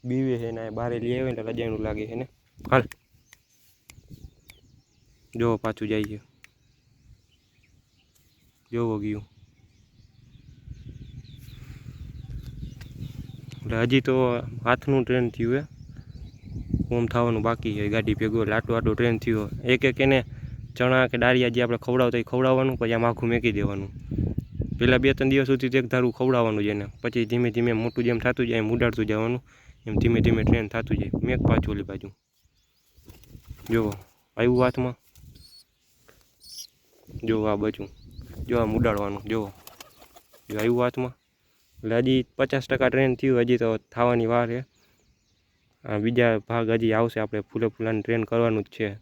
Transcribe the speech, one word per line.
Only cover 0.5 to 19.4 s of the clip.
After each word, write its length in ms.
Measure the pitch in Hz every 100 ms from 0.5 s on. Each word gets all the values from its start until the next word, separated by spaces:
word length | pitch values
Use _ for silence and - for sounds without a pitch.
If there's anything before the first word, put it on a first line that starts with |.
ને, 100 | 113
આ 100 | 113
બારે 280 | 110 120 120
લઈ 140 | 117
આવે 180 | 123 131
ને 80 | 117
એટલે 120 | 110
રજાઈનું 300 | 113 117 107
લાગે 260 | 107 107 107
છે 80 | 117
ને. 100 | 127 _ _ - -
હાલ. 120 | 131 - - _ _ _ _ _ _ _ _ _ - _ - - _ _ - _ _ _ _ _ _ _
જો 240 | 117 117 110
પાછું 300 | 113 107 110
જાય 160 | 107
છે. 160 | 104 104 _ _ - _ _ _ _ _ _ - _ _ _ _ _ _ _ _ _ _ _ _ _ _ _
જોવો 280 | 117 117 107
ગયું. 240 | 104 104 101 _ _ _ _ _ _ _ - _ - - - - - - - - - - - - - - - - - - - - - - - - - - - - - - - - - -
એટલે 160 | 110 113 120
હજી 160 | 131
તો 140 | 127 131 127 120 120 120
હાથનું 400 | 120 127 - 135
ટ્રેન 280 | 123 127 120
થયું 240 | 110 113 131
હે. 60 | 151 - - - - - - - - - - - -
ઓમ 160 | 120 117
થવાનું 340 | 120 120 113
બાકી 340 | 110 117 113 104
છે 140 | 104
ગાડી 260 | 110 107 107
ભેગું, 260 | 110 113
એટલે 140 | 107 107
આટલું 200 | - 113
આટલું 180 | 113 107
ટ્રેન 240 | 120 110
થયું. 280 | 117 110